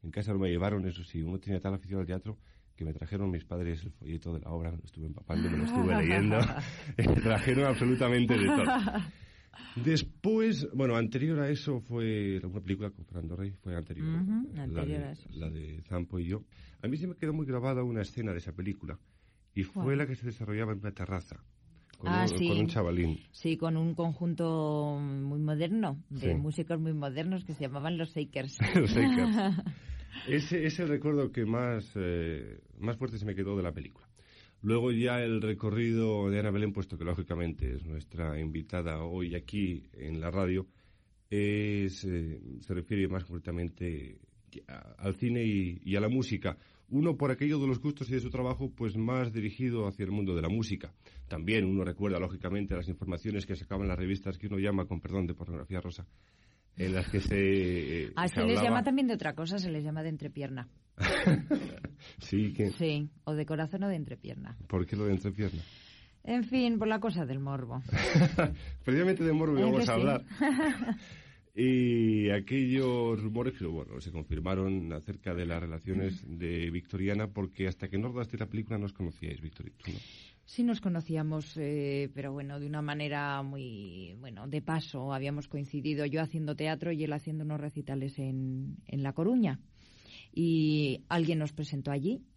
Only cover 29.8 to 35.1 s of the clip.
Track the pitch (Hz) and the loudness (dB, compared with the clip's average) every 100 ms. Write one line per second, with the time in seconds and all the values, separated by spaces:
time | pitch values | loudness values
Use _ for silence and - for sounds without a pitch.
29.8 | - - - - - 147 147 175 156 156 | -8 -10 -10 -12 -2 0 2 2 2 0
30.8 | 170 147 151 147 131 117 110 117 123 117 | 0 2 2 2 2 0 0 2 2 0
31.8 | - 104 90 85 82 78 53 53 - - | -4 -2 0 0 0 -4 -8 -14 -18 -6
32.8 | 110 117 131 107 104 95 95 101 90 80 | -4 -2 -4 -4 -4 -2 0 0 -2 -4
33.8 | 65 - - - - - - _ 104 113 | -10 -14 -20 -20 -20 -20 -20 _ 2 2
34.8 | 120 117 123 | 4 2 2